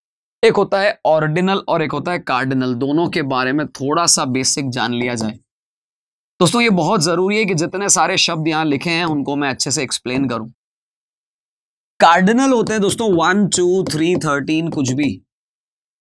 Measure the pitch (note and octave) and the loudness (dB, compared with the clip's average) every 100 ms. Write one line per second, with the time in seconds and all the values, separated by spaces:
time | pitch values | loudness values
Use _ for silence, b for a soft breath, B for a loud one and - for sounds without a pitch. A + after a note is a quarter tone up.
0 | _ _ _ _ A3+ G3+ F#3+ G3 G3+ - | _ _ _ _ 2 2 2 0 0 0
1 | - D#3 D#3 D#3+ F#3 G3 - E3 D3+ D3 | 0 2 2 0 0 0 -2 -2 -2 -4
2 | C#3+ F3 - B2+ C3 C3+ B2+ B2 C3+ D3 | -4 -6 -2 -2 0 0 -2 -2 -2 0
3 | E3+ F3+ C#3 C3 B2+ D3 D3 - C3+ D#3+ | 0 -2 -2 -2 0 -2 -4 -6 -2 0
4 | E3+ - C#3+ B2+ C3 - C3+ B2 A#2 A#2+ | 0 0 0 -2 -2 -2 -4 -4 -2 -2
5 | B2 A#2+ A2 G#2+ _ _ _ _ _ _ | -4 -4 -6 -8 _ _ _ _ _ _
6 | _ _ _ - F3 A#3 A#3 F#3 D#3 G3+ | _ _ _ 0 0 2 2 2 2 0
7 | D#3+ E3+ F#3+ G#3+ G#3+ F3+ F3 F#3+ G3+ F3+ | 0 0 0 0 0 0 -2 -4 -2 0
8 | E3+ F#3 - E3 D#3+ D#3 D#3 C#3 E3+ E3 | 2 0 -2 -2 -2 -2 0 -2 -2 -2
9 | E3+ D3+ C#3 C#3+ C#3+ B2 D3 C3+ B2+ - | -2 -2 -4 -4 -4 -4 -4 -4 -4 -6
10 | - B2+ C3+ A#2 A2 - _ _ _ _ | -4 -2 -2 -4 -8 -16 _ _ _ _
11 | _ _ _ _ _ _ _ _ _ - | _ _ _ _ _ _ _ _ _ 2
12 | E3+ E3+ F#3 A#3 C4+ B3 G#3+ G#3+ G3 - | 6 6 4 4 4 2 0 0 0 0
13 | A3+ E3+ E3 F#3 G3 - F3 F#3+ F3 D3+ | 0 2 2 2 2 2 2 2 0 0
14 | E3 F3 D#3 C#3+ C#3 D#3 E3 D3+ B2 C3 | 0 0 0 -2 0 -2 -2 -2 -2 0
15 | C#3+ F#2+ _ _ _ _ _ _ _ _ | -2 -4 _ _ _ _ _ _ _ _